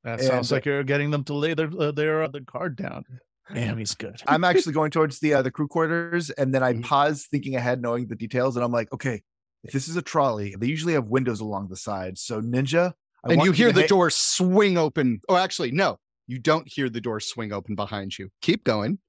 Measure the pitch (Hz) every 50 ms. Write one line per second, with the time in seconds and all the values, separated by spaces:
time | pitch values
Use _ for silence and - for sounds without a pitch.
0 | - 120 113 113 131 131 127 123 120 - 147 131 - 147 139 143 139 131 139 143
1 | 143 147 151 147 135 - 147 143 147 160 165 147 160 151 170 185 151 147 143 147
2 | 151 156 156 156 160 147 135 143 131 - - 131 180 175 131 - 196 - - -
3 | - _ 127 123 _ _ _ _ _ - 202 208 117 110 117 113 110 101 - -
4 | 117 95 98 - - - 151 160 180 180 175 185 - 165 139 156 151 151 - 165
5 | 156 151 131 - 156 151 147 135 127 127 - - 151 143 - 165 160 156 165 170
6 | 170 170 170 175 165 143 - - 139 131 131 131 127 127 120 113 120 - 147 139
7 | 143 151 151 139 - - 147 143 139 135 131 123 120 123 123 127 120 117 117 120
8 | 123 104 113 107 120 110 - 127 123 135 120 123 120 120 120 117 113 - 135 127
9 | - 135 117 101 _ _ _ _ _ _ _ _ - 110 - 135 135 165 165 180
10 | - - - 160 139 131 113 107 101 101 98 98 113 127 156 156 160 175 160 143
11 | 117 104 117 131 131 123 113 101 110 107 101 98 101 90 92 - - 113 101 95
12 | 92 95 95 - - - 117 107 110 117 120 127 139 127 151 170 175 180 - _
13 | _ _ _ _ - - 170 160 151 190 165 139 240 240 - - 156 - 202 185
14 | 175 156 - - - - - - 180 180 185 208 208 202 180 170 160 147 - 160
15 | 135 127 113 98 - - 185 180 190 185 - - 160 123 131 175 196 147 98 _
16 | _ _ _ _ _ - 127 131 117 156 156 165 - 135 - - 135 123 113 117
17 | 107 120 110 107 - - - 120 113 104 101 101 - - 104 90 101 98 110 101
18 | 95 95 - - 98 95 _ _ - - 190 214 _ 131 110 107 101 117 208 -
19 | _